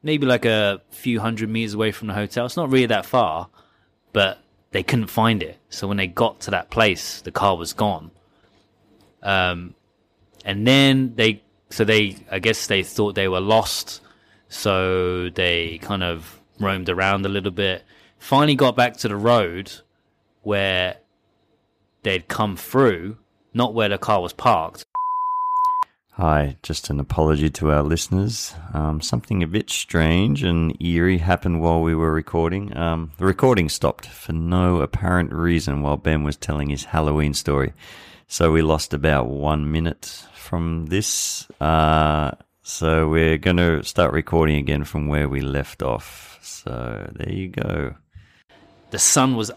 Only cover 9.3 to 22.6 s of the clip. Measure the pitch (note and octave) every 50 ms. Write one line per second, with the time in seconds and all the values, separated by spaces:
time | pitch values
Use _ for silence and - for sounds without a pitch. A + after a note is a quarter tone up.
9.3 | G2 F#2+ F#2 F2+ F2+ F2 F2 F2 - _ _ _ _ _ _ _ _ _ _ _
10.3 | _ _ - G2+ G2 G2+ G#2+ B2 C3 C#3 C#3 C3+ C3+ C3+ C3 B2 A2+ A2 A2+ A2
11.3 | G#2+ G2+ _ _ _ _ _ _ - - A2 G2+ A2 G#2+ G#2+ G2 F#2 - - -
12.3 | - F#2+ F#2 A2 A2 - - - G#2 F#2+ F2+ - - - G#2+ G#2 F#2+ G2+ G2 F#2+
13.3 | F#2 F#2 F#2+ G2+ A2 A2 G#2 - - - - - - - _ _ _ _ _ _
14.3 | _ _ _ _ - - - G#2+ G2 F#2 F#2 F#2 F#2 F#2 F#2 F2+ F2+ F2+ F2+ F2
15.3 | E2+ - F2+ F2 E2+ E2+ E2+ E2 E2 E2 - - G#2 F#2+ F#2 F2 E2+ E2 D#2+ -
16.3 | - - _ _ _ _ G#2 G2 G2 F#2+ F2+ E2 F2+ F2+ F#2+ G2 G2 G2 G2 G2
17.3 | G2 G2+ F#2 G2+ F2 F#2 G2+ F#2+ F#2 F2 - _ _ _ _ _ _ _ - -
18.3 | C#3 C#3 D3 D3+ D3 B2+ C#3+ B2+ A2+ B2 B2 B2 A#2 - - A2+ G#2 G2+ G#2 A#2
19.3 | A#2+ A#2 G2+ F2 E2+ F#2 G2+ - - - _ _ _ _ _ _ _ _ _ _
20.3 | _ _ _ G#2 G#2 G2 G2 G2 F#2+ F#2 F2+ F#2 F#2 - _ _ _ _ _ _
21.3 | _ _ _ _ _ _ _ _ _ _ _ _ _ _ _ G#2 F#2+ F2+ E2+ _
22.3 | - - A2 G#2 F#2+ E2